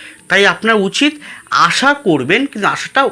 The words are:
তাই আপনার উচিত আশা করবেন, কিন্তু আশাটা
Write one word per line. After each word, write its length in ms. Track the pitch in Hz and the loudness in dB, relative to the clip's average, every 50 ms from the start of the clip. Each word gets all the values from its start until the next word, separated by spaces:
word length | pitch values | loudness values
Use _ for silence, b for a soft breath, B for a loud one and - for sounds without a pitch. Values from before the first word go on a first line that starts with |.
| B B B B B | B B B B B
তাই 160 | - 180 196 202 | -2 0 2 2
আপনার 320 | 190 170 - 208 226 226 208 190 | 2 2 0 0 0 0 0 0
উচিত 260 | 196 - - 285 294 302 B B B B B B B - 139 160 | -2 -2 0 0 0 -2 B B B B B B B 0 2 2
আশা 240 | 165 - - 254 277 294 285 - | 2 2 2 2 2 0 2 0
করবেন, 340 | 196 156 135 123 143 190 247 277 - | 0 0 0 2 0 0 0 0 -4
কিন্তু 160 | - 214 196 | -6 -2 -2
আশাটা 340 | 147 135 - - - - 269 269 - | -2 -2 -2 -8 -4 -2 0 0 0